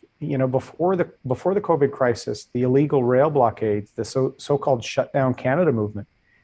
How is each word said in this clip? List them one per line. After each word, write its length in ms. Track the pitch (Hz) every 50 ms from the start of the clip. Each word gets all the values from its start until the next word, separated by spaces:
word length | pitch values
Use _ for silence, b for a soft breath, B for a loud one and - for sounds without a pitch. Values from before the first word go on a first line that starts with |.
| - _ _ _
You 200 | 151 156 147 131
know, 100 | 131 127
before 480 | 123 131 - - - - 165 180 190
the, 120 | 175 165 - - _ _
before 280 | 123 127 - - 180 196
the 60 | 202
covid 320 | 196 - 170 143 143 135
crisis, 540 | 135 - 131 123 117 - - 123 104 - - _
the 100 | _ 123
illegal 420 | 123 123 127 135 151 143 147 139 123
rail 260 | 120 123 127 143 160
blockades, 640 | 147 143 123 113 101 - 113 107 104 104 101 -
the 120 | _ - 110
so, 300 | - - 135 131 135 135 -
so-called 440 | - - 143 143 - 151 135 117
Shut 300 | 113 - - 143 127 -
Down 220 | - 143 131 127 123
Canada 360 | - - 127 135 165 185 156
movement, 380 | 123 113 107 104 107 101 - - _ _ _ _ _ _